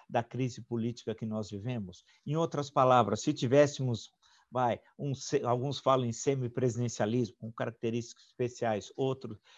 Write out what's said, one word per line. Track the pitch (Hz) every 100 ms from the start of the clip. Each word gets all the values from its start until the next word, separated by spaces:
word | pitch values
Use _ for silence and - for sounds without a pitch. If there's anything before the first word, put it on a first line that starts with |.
| -
da | 123
crise | 113 123 131 117
política | 113 120 113 117 -
que | 107 113
nós | 110 101
vivemos? | 101 117 123 95 - _ _ -
Em | 151
outras | 165 147 139
palavras, | - 127 123 107 107
se | -
tivéssemos | 143 131 139 147 139 131 113 - _ _ _ _
vai, | 127 123 101 - -
um | 143 135
se-, | - 147
alguns | 120 123 139 135
falam | - 135 120
em |
semipresidencialismo, | 113 - 135 120 131 127 110 120 - 107 120 117 -
com | 113
características | - 120 117 117 117 117 - _
especiais, | - 123 - 117 107 - -
outros | 135 131 113 107 _